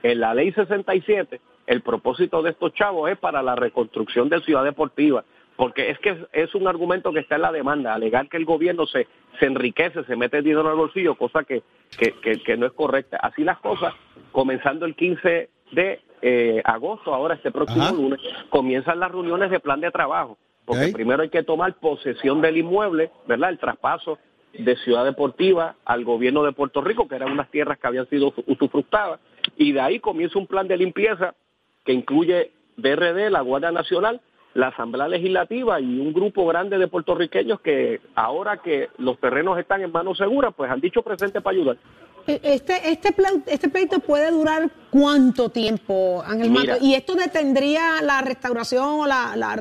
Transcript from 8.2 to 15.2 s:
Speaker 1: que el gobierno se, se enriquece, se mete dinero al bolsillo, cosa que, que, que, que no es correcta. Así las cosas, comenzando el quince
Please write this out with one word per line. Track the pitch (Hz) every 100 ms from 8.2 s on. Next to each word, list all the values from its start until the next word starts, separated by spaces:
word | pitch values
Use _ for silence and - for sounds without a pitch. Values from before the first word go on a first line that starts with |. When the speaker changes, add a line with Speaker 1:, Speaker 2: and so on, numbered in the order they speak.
| 143
Speaker 1:
que | 170
el |
gobierno | 160 160 175 175 151
se, | 135 117 _ _ -
se | 139
enriquece, | 135 123 - 170 165
se | 127 120
mete | 120 147
dinero | 147 151 156
al | 156
bolsillo, | 156 190 170
cosa | 131 123 156
que, | 151 123 - _ _ -
que, | 117 -
que, | 113 110
que | - 117
no | 127
es |
correcta. | - 147 135 139 -
Así | 120 -
las | 151 -
cosas, | 208 202 170 - _ - -
comenzando | - 131 127 143 156
el | 170
quince | 147 180 170